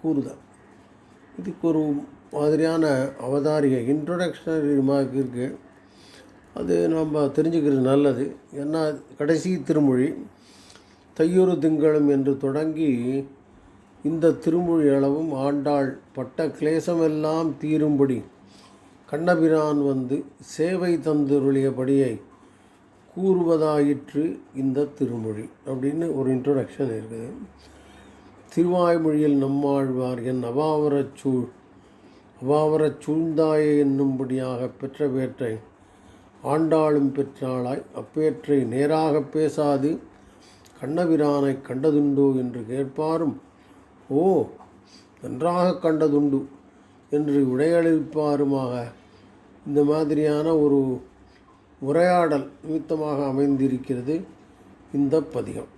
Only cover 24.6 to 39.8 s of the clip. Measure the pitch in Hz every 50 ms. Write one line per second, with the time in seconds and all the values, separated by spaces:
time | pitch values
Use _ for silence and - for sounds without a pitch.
24.6 | 135 135 127 139 147 147 143 - 139 117 120 117 110 110 107 107 113 - - _
25.6 | - 135 131 131 127 143 147 160 170 170 151 139 131 127 131 127 127 143 143 135
26.6 | 117 - - - 139 123 110 110 107 110 113 113 113 127 - - 208 - - -
27.6 | - - - - - - - - - - - - - - - - - - - 165
28.6 | 170 175 180 180 175 170 170 170 160 156 151 151 151 147 143 139 135 135 139 143
29.6 | 143 143 139 139 135 131 127 127 127 127 127 120 113 127 131 127 123 117 120 139
30.6 | 151 156 156 151 151 147 143 143 135 139 - - - 139 127 127 120 123 - -
31.6 | - - - - - - - - - - - - - - - - 127 131 147 151
32.6 | 156 151 156 156 156 147 143 - - - 151 160 165 165 156 151 160 156 156 151
33.6 | 151 151 147 147 143 139 135 135 139 139 131 127 135 123 127 131 127 127 127 120
34.6 | 127 123 - - - 135 - - 151 143 127 131 131 120 - - 131 117 110 110
35.6 | - - - _ - _ - _ - - - - - - _ - - 131 143 156
36.6 | 165 156 160 160 156 156 151 147 143 135 131 143 139 139 - - 139 127 127 127
37.6 | 123 123 139 - - - - - 117 - - 156 156 156 147 156 - - 147 139
38.6 | 127 113 113 131 143 147 156 156 160 156 147 151 135 143 - 156 156 147 147 156
39.6 | 151 147 143 135